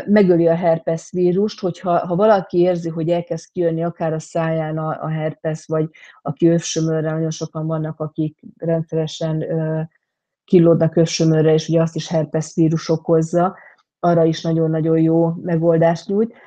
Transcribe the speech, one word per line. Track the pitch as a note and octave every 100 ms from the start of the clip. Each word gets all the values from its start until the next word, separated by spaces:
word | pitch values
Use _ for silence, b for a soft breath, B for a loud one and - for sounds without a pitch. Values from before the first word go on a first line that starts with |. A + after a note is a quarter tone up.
| -
megöli | G#3 F#3 E3+ E3
a |
herpes | E3 F3 E3 E3 D#3+ -
vírust, | F3+ F3+ F3+ G#3 -
hogyha, | F#3 E3+ F#3 E3+ F3+
ha | F3
valaki | A3 G3 - F3
érzi, | F3+ F3 E3+
hogy | E3 D#3+
elkezd | E3+ E3+ E3 -
kijönni | F3+ E3+ D#3+
akár | E3+ - E3
a | D#3
száján | - E3+ E3 D#3+ D#3 D#3
a, | D#3 -
a | D#3
herpes, | D#3+ D#3 D3+ D#3+ D#3 -
vagy | D#3 D#3+ B B B
aki | - - E3
övsömörre, | E3+ - D#3+ D#3+ D#3+ D#3
nagyon | D#3+ D#3+
sokan | D#3+ D#3 D#3+ D#3+
vannak, | D#3+ D#3 D3+
akik | D#3 - D#3 - - -
rendszeresen, | E3 E3 E3 D#3+ D#3 - D#3+ D#3 -
ö, | D#3+ D#3 D#3+ D#3+ _ _ _ _ _
kínlódnak | _ F#3 E3+ D#3+ D#3+ -
övsömörre, | E3 - D#3+ D#3 D#3
és | D#3 D#3+
ugye | E3
azt | D#3+ D#3+
is | -
herpes | E3 D3+ D#3+ D3+
vírus | - D#3+ D#3+ -
okozza, | D#3+ - D#3+ D#3+ F3 F3+ B B B _ _
arra | F3 E3+
is | E3 D#3+
nagyon-nagyon | E3 E3 D#3+ D#3+ D#3+ D#3+
jó | D#3+ E3 E3 E3+
megoldást | F3 E3 E3+ E3 E3 E3+ -
nyújt. | G3+ A#3 B